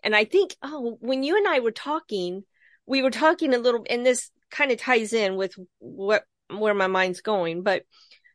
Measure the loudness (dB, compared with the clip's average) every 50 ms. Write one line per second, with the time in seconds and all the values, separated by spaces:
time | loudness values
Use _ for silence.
0 | -2 2 2 2 2 4 4 2 2 2 -2 -12 -12 -10 -8 -6 -6 -6 -8 -6
1 | -4 -4 -2 -2 0 0 2 2 2 2 2 0 0 -2 -4 -6 -6 -6 -6 -6
2 | -6 -6 -6 -4 -4 -4 -6 -8 -12 _ _ _ _ _ _ _ _ -2 0 2
3 | 2 2 2 4 4 4 4 4 2 2 2 2 2 2 0 0 -2 -4 -2 0
4 | 2 2 2 0 -2 -10 _ _ _ -8 -4 -2 0 0 0 -2 0 2 2 2
5 | 2 0 0 0 0 0 0 -2 -4 -4 -6 -10 -20 -20 _ _ -20 -16 -12 -6
6 | -2 0 0 0 0 _ _ _ _ -12 -6 -2 0 0 2 2 0 2 2 2
7 | 0 0 -2 -6 -4 -2 -2 0 0 -2 -4 -2 -2 0 0 -2 -4 _ _ _
8 | _ _ _ _ _ _